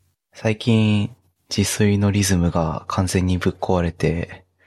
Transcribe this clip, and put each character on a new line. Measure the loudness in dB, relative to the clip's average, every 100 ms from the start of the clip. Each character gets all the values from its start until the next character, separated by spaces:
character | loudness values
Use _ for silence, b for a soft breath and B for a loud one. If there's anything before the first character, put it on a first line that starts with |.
| _ _ _
最 | -6 -4 -2
近、 | 2 2 4 2 -2 -8 _ _ _
自 | -2 -2
炊 | 0 2 2
の | 2
リ | 2
ズ | 2 2
ム | 2
が | 0 -2 -4 -6
完 | -4 0
全 | 0 0
に | 0
ぶ | -2
っ | -4
壊 | -2 0
れ | -2
て | -2 -2 -2 -8 -14 _ _